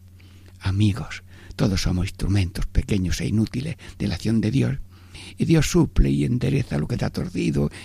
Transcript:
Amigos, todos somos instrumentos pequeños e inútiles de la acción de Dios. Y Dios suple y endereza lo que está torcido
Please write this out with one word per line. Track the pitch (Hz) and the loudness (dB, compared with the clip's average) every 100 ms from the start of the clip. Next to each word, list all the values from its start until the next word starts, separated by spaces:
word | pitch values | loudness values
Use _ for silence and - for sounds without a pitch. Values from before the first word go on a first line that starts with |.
| - - - - - - | -20 -20 -20 -20 -20 -8
Amigos, | 95 95 104 98 78 - - - - - | -2 2 2 2 -6 -12 -16 -20 -12 0
todos | 110 92 | 2 2
somos | 90 90 90 | 0 0 -2
instrumentos | - - 98 87 - - | -4 0 2 0 -2 0
pequeños | - - 101 90 - | 0 0 0 0 -2
e | 85 | 0
inútiles | 107 104 120 143 - - - | 0 0 -4 -6 -10 -12 -6
de | 104 | -4
la | - | -4
acción | 110 113 | -2 0
de | 104 | 2
Dios. | 135 123 135 - - - - - - | 0 0 -2 -8 -16 -20 -20 -12 -2
Y | 160 | 4
Dios | 160 - | 4 4
suple | 175 143 - 139 | 2 4 4 4
y | 143 143 | 4 2
endereza | 123 135 139 - 147 | 0 0 0 0 -4
lo | 156 | -2
que | 120 | -2
está | 107 | -2
torcido | - - - 165 143 143 - | -4 -6 -2 0 0 -2 -4